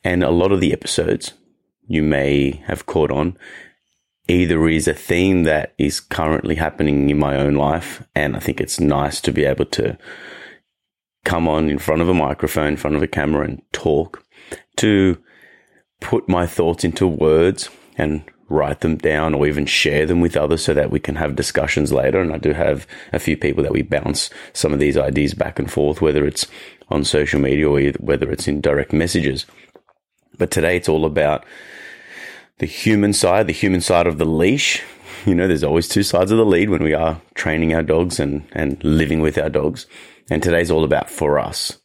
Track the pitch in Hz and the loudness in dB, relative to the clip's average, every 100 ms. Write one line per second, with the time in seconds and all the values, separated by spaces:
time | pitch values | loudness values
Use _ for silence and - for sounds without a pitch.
0 | 98 90 76 85 95 98 80 - - - | 0 2 2 4 4 2 2 0 -4 -2
1 | 85 - - - _ _ _ _ - 80 | 0 -2 -4 -16 _ _ _ _ -4 0
2 | 76 71 69 71 69 76 - - - - | 2 2 2 2 0 -2 -8 -8 -4 0
3 | 73 71 80 95 - - - _ _ _ | 0 0 -2 -6 -20 -20 -20 _ _ _
4 | _ _ - 90 87 82 80 80 76 76 | _ _ 0 2 2 2 2 2 0 -4
5 | - 87 95 92 80 76 - - 73 - | -2 2 4 4 2 0 -2 -2 -2 -2
6 | _ - 80 80 - 78 80 - 76 71 | _ -4 0 -2 -2 -2 -2 0 0 2
7 | 71 73 71 69 73 71 71 82 - - | 2 2 0 0 0 2 0 -2 -6 -16
8 | - 76 73 - - - - - 80 71 | -8 -4 -4 -4 -6 -4 -6 0 0 2
9 | 73 - - 64 71 67 71 - 57 - | -2 -2 -2 0 0 0 -2 -2 -4 -6
10 | - - - - - - _ _ _ _ | -16 -20 -20 -20 -20 -20 _ _ _ _
11 | _ _ - 85 82 78 78 71 - 78 | _ _ -4 0 0 2 0 -2 0 2
12 | 85 90 71 73 80 - 76 76 76 76 | 4 2 2 -2 -2 0 -2 -2 -2 0
13 | 80 - 73 76 73 73 _ - - 73 | 0 -2 0 0 -2 -8 _ -4 0 0
14 | 85 - _ _ - - _ - 110 101 | 0 -10 _ _ -18 -18 _ -2 2 4
15 | 95 85 _ _ - _ _ _ _ _ | 4 0 _ _ -20 _ _ _ _ _
16 | - 113 - 90 87 - 85 85 87 - | -4 -4 0 0 0 0 0 0 -4 0
17 | 95 76 78 78 87 95 - - - - | 0 2 4 6 4 0 -10 -14 -12 -4
18 | 78 76 76 _ _ 76 71 73 82 78 | -2 -2 -8 _ _ 0 0 -2 -2 0
19 | 78 76 80 71 73 73 71 - - 73 | 0 0 0 2 0 0 -2 0 0 0
20 | 78 87 85 73 73 80 - 76 73 73 | 2 2 2 2 0 0 0 0 0 -2
21 | - 76 76 67 - - 76 - 71 69 | -4 -4 -4 -4 -4 -2 -2 0 0 2
22 | 67 87 87 78 78 76 85 69 - - | 2 0 -2 -2 -2 0 0 -2 -6 -20
23 | - - - 73 76 69 67 - - 73 | -8 -6 -2 -2 0 0 0 -2 0 -2
24 | - - - - - - 78 73 73 73 | -2 -4 -6 -10 -16 -4 -2 2 2 2
25 | 69 69 71 - - - 67 - 73 78 | 0 0 -2 -2 -4 -4 -4 0 0 2
26 | 78 73 71 - - - - - - 73 | 0 2 0 -2 -8 -10 -20 -20 -4 -2
27 | 71 78 71 73 67 73 76 71 69 - | 0 0 2 0 2 2 2 2 2 -2
28 | - 71 69 73 - 73 73 71 69 76 | -2 -2 -2 -4 -4 -2 0 0 0 0
29 | 85 101 71 67 - - _ - _ _ | 0 0 -2 -4 -10 -20 _ -20 _ _
30 | _ _ _ - 87 - 82 90 - 78 | _ _ _ -6 -2 0 0 0 0 0
31 | 78 78 73 76 - - - - - - | 0 2 0 0 -6 -20 -20 -20 -20 -20
32 | - - - - _ _ 78 - 113 104 | -20 -20 -20 -20 _ _ -6 -2 2 4
33 | 101 101 92 95 107 85 101 92 - 87 | 4 2 4 4 2 0 0 0 2 2
34 | 87 76 80 80 92 139 - - - - | 2 2 0 2 2 2 -2 -4 -8 -20
35 | - - - 87 92 78 71 80 87 101 | -20 -4 0 2 2 2 2 0 0 -2
36 | 101 85 95 113 110 87 104 85 78 76 | 0 2 2 4 4 4 2 0 0 0
37 | 80 82 _ - 82 78 80 80 76 80 | 0 -4 _ -8 -4 0 0 0 0 0
38 | 90 - 71 71 76 78 76 69 73 78 | 0 -2 -4 -4 -8 -6 -4 -2 0 2
39 | 76 80 78 76 76 76 73 - - - | 2 0 0 0 -2 -2 -2 -6 -16 -20
40 | - - - 78 87 85 85 80 78 76 | -20 -20 -4 -2 0 0 2 0 2 0
41 | - - 76 71 52 - - - | -2 -4 0 0 -2 -8 -10 -12